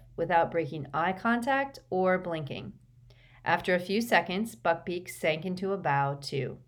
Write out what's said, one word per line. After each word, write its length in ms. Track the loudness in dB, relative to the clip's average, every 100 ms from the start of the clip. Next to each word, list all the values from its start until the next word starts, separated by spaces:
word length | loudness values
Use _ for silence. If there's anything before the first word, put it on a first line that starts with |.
| -12 -4
without 340 | 2 4 4
breaking 360 | 2 -2 -4 -6
eye 180 | -2 0
contact 680 | 0 0 0 2 0 0 -6 -4
or 280 | 0 2 2
blinking. 540 | 0 -4 -4 -8 -10 -14 -20 -20 -20 -20 -20 -8
After 300 | 0 0 4
a 60 | 0
few 200 | 2 0
seconds, 560 | 4 2 2 0 -4 -2
Buckbeak 520 | 0 0 0 -8 -8
sank 360 | -4 0 0
into 280 | -2 -4 -2
a 60 | -2
bow, 400 | 0 2 2 -2
too. 380 | -6 -4 -4 -8